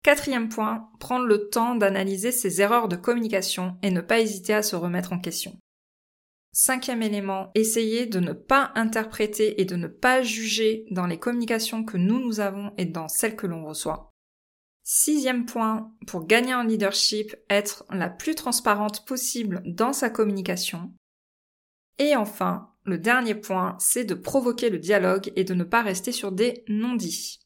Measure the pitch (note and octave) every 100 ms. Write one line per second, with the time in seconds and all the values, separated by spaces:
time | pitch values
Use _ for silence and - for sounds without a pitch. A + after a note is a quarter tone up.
0 | - D4 C#4+ B3+ A3+ - G#3+ A3 - _
1 | - B3 B3 G#3 G3+ A#3+ A#3 A#3+ G3+ F#3+
2 | F#3+ G3 A3+ B3 F#3+ F3 G3+ A#3+ A3 F3
3 | - A#3+ A3 G3 F#3 - F#3 F3+ G3+ F3+
4 | F3 A3+ A3 G3 F3+ G#3+ G#3 F3 F3 F3+
5 | F3+ F3+ F3 E3 - - _ _ _ _
6 | _ _ _ _ _ - - B3+ B3+ A#3+
7 | A3 G#3 G3 F#3+ F#3 G#3+ A3 A3+ A3 A3+
8 | A#3+ F#3 F3 - - C4+ C4 - A3 A3+
9 | A3 - G#3+ G#3+ G#3+ G#3 F#3 F3+ E3+ -
10 | B3+ B3+ B3 A3 A3 G#3+ A3 A3 A3 F#3
11 | F3 E3 - A#3+ A3+ A3+ A3+ A3+ A3 F#3
12 | F3+ B3 B3 G#3+ G3+ G3 G3+ G3+ F3+ E3
13 | D#3+ - A3+ A3 F#3+ E3 D#3 D3+ D#3+ D3+
14 | - _ _ _ _ _ _ _ - -
15 | - D4+ C4 B3 A#3 A#3 A3 A3 - _
16 | - F3+ D#3+ A3+ B3+ B3+ A3+ A3 G3 -
17 | - G#3+ G#3+ - _ G3+ G#3 - - F#3+
18 | F3 F3+ - D#4+ B3+ A#3+ A3+ G#3 G#3 G#3
19 | - B3+ - A#3+ A3 F3 E3+ E3+ A#3 C#4
20 | A#3+ A3 G#3 G3 F#3 F3+ - E3 F3+ -
21 | _ _ _ _ _ _ _ _ _ -
22 | C#4+ C4+ G#3 - F#3 F3 - _ - F3
23 | G3+ B3+ A#3 G#3+ - F#3 F#3 F3+ - B3
24 | G#3+ F3 - C#4 B3 A#3+ A#3+ F3 D#3+ G3+
25 | F#3 F#3+ G3 - F#3 F3+ E3+ A3+ A3 F#3
26 | - A#3+ G3+ F#3+ A#3+ A#3+ - G#3+ A#3+ A#3
27 | F3 - - -